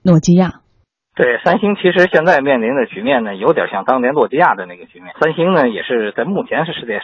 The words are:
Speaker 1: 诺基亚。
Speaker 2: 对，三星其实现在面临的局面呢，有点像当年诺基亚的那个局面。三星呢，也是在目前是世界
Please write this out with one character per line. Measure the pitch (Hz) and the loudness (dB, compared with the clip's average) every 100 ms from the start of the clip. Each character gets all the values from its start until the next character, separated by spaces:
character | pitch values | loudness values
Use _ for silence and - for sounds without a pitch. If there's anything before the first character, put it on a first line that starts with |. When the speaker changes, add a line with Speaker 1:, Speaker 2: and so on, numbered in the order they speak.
Speaker 1:
诺 | - 165 | 2 4
基 | - | 4
亚。 | 175 180 - _ _ _ _ _ | 4 2 -4 _ _ _ _ _
Speaker 2:
对， | - 127 117 | -2 0 2
三 | - 175 | 0 0
星 | 202 202 | 0 0
其 | 180 | 0
实 | 180 180 | 2 2
现 | 170 165 | 2 2
在 | 160 | 2
面 | 135 131 | 2 0
临 | 110 | 0
的 | 139 117 | -2 -4
局 | - | -4
面 | 113 135 | -2 -2
呢， | 110 95 | -2 -2
有 | 113 | -2
点 | 131 87 | 0 -2
像 | 101 | -4
当 | 95 131 | -2 0
年 | 123 | 0
诺 | 147 110 | 0 0
基 | |
亚 | 135 170 101 | 2 0 0
的 | 90 | -6
那 | 87 | -16
个 | 82 | -20
局 | - | -20
面。 | - - | -20 -4
三 | 156 | -2
星 | 156 170 | 0 0
呢， | 180 127 | 2 0
也 | 104 - | -2 -4
是 | 123 104 | -4 -4
在 | 101 | -4
目 | 127 196 | -4 -4
前 | 131 117 160 | -4 -4 -4
是 | |
世 | 160 120 | -6 -8
界 | 104 | -8